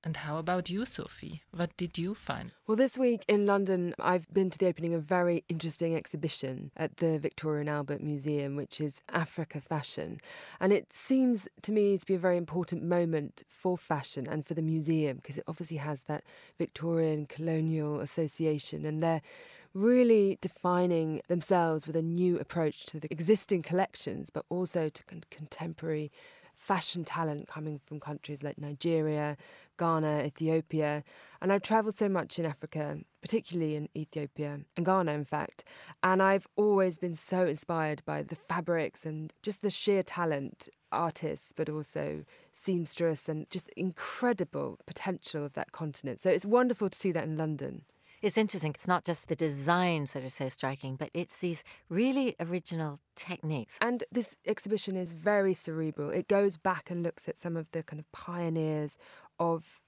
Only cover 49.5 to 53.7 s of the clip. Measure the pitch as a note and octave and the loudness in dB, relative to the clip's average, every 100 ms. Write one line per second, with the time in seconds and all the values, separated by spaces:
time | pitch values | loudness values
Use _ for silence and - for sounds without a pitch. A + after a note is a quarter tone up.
49.5 | C#3 C#3 F3 F3+ D#3+ C#3 C#3+ C3 - C3 | 0 2 4 4 2 -2 -6 -10 -6 -6
50.5 | - C3+ C3+ C3+ C3 D#3 E3 F3 - F3+ | -2 -4 -2 -6 -6 -6 -4 -6 -4 -4
51.5 | D#3+ - - _ F3+ B3+ C4+ B3+ - E3+ | -4 -10 -20 _ 2 2 4 0 -2 -4
52.5 | F3 - E3 D#3 C#3+ _ - - F3+ D#3 | -4 -4 -4 -4 -6 _ -14 -8 -6 -2
53.5 | D3+ A2 | -4 -4